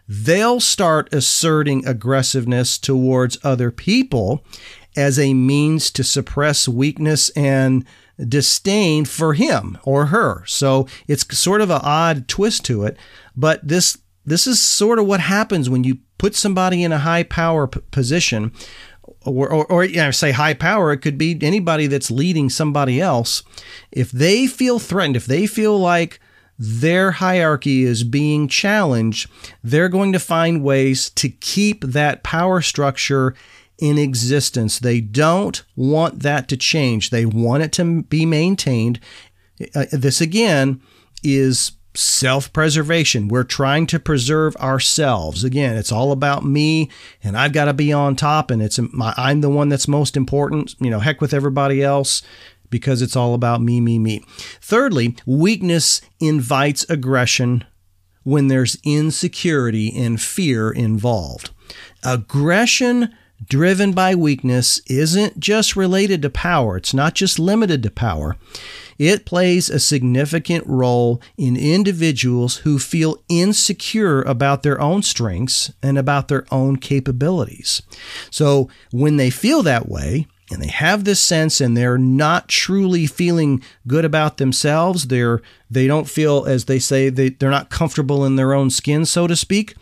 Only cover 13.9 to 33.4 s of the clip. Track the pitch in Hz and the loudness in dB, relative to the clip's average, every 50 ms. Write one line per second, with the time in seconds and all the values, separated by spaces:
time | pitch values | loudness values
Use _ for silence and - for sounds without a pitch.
13.9 | - - _ _ _ _ - 147 160 175 - 262 233 - - - - - 202 220 | -2 -4 _ _ _ _ -6 -4 -2 0 0 0 2 2 2 0 0 2 2 2
14.9 | 240 226 208 196 202 180 147 160 196 208 220 - 202 165 131 123 131 127 123 131 | 4 2 2 2 2 0 0 0 0 0 0 0 -2 -2 0 0 0 0 0 0
15.9 | 131 - _ _ _ - 190 208 208 - - 202 190 185 185 185 180 175 175 165 | -2 -4 _ _ _ -2 -2 -2 -2 0 -2 0 0 2 2 2 2 0 0 0
16.9 | 160 147 143 165 170 170 170 - - 175 165 165 165 156 139 127 - 156 - - | 0 0 0 0 0 0 -2 -2 -2 -2 0 0 2 0 0 -2 -4 -10 -12 -6
17.9 | - 139 127 120 156 175 - - 120 107 107 113 - - - - - - - - | -2 -2 0 0 0 0 0 0 -2 -2 -4 -4 -6 -10 -20 -20 -20 -20 -20 -20
18.9 | - - - - - _ - 139 127 131 139 - 156 156 151 - 185 175 185 185 | -20 -20 -20 -20 -20 _ -8 -4 -2 -2 0 0 0 0 0 2 2 2 2 2
19.9 | 160 170 156 139 123 - 170 143 123 127 151 160 143 - 160 175 214 214 175 151 | 0 0 0 0 0 0 0 0 2 2 2 0 0 0 0 0 0 2 2 0
20.9 | 143 131 - 156 139 139 160 170 170 143 147 151 196 214 175 170 160 156 151 139 | 0 0 -2 -4 -2 0 -2 -2 -2 0 0 0 0 0 0 0 0 0 0 0
21.9 | 139 135 - - 117 135 151 180 175 156 139 127 - - 156 151 143 147 139 127 | -2 -2 -2 -2 -2 0 0 0 0 0 0 0 0 -2 -2 0 0 0 0 0
22.9 | 123 143 190 180 135 117 117 - - - - - - - - - - - - _ | 0 0 0 0 0 0 0 -2 -4 -6 -8 -12 -20 -20 -20 -20 -20 -20 -20 _
23.9 | - 127 123 - 127 123 151 180 202 240 262 262 - - 254 247 240 233 - - | -4 -4 -4 -2 0 0 2 2 4 4 2 0 0 0 0 0 0 0 -2 -4
24.9 | 175 202 175 143 120 120 - 120 135 170 208 202 - 220 214 214 208 202 185 175 | -2 -2 0 0 -2 -2 -2 0 0 0 0 -2 -2 0 0 2 2 2 2 2
25.9 | 175 170 170 170 - - _ _ _ _ _ _ _ - 113 107 113 117 143 165 | 2 2 0 -2 -6 -18 _ _ _ _ _ _ _ -10 -6 -6 -4 0 0 2
26.9 | 175 185 190 190 170 - 185 185 185 180 165 156 151 139 - 147 135 131 127 123 | 2 4 2 2 0 0 0 0 2 2 2 2 0 0 0 0 2 2 2 2
27.9 | 117 110 120 117 131 143 147 151 151 151 147 131 - - - 196 214 214 190 147 | 0 0 -2 -2 0 0 0 2 2 0 0 0 -2 -2 0 0 2 2 2 2
28.9 | 123 113 113 113 107 - - - - - - - - _ - 117 143 156 180 185 | 2 2 0 0 -2 -4 -8 -12 -14 -20 -20 -20 -20 _ -6 0 2 2 2 2
29.9 | 180 190 196 196 185 175 - - 165 165 165 165 170 151 139 139 135 135 135 135 | 2 0 0 2 0 -2 -2 0 0 0 2 2 0 0 2 2 2 2 2 2
30.9 | 131 131 - - - - - 127 - _ - - - 202 208 208 208 - 151 131 | 0 -2 -4 -6 -4 -4 -4 -4 -4 _ -10 -4 -2 0 0 0 0 -2 -6 -4
31.9 | 123 147 147 147 131 - - - - 165 175 190 185 180 - - - 147 143 139 | -2 0 0 0 -2 -4 -8 -6 -2 0 0 0 0 0 0 -2 -2 0 -2 -2
32.9 | 127 - - - 139 135 131 131 - - | -2 -2 -2 0 0 2 0 0 -2 -6